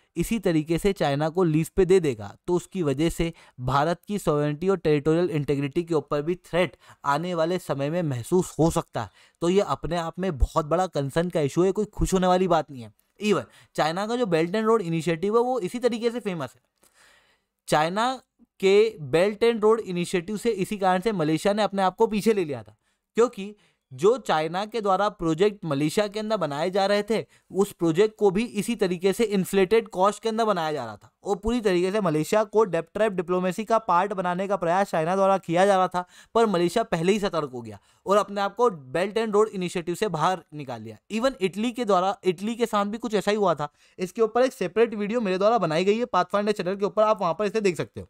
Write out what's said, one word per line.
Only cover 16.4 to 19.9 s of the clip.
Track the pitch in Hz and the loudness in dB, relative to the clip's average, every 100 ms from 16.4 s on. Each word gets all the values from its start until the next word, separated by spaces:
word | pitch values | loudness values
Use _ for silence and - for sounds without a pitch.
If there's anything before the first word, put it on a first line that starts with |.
| 127 _ | -10 _
है। | _ _ _ _ _ _ _ _ _ _ - | _ _ _ _ _ _ _ _ _ _ 0
चाइना | 156 165 196 254 262 _ _ _ - | 0 2 0 -2 -4 _ _ _ -2
के | 190 202 220 214 139 | 4 6 4 0 -2
Belt | 160 202 202 | 2 2 2
and | 233 233 | 0 4
Road | 214 226 | 2 2
Initiative | 190 | 0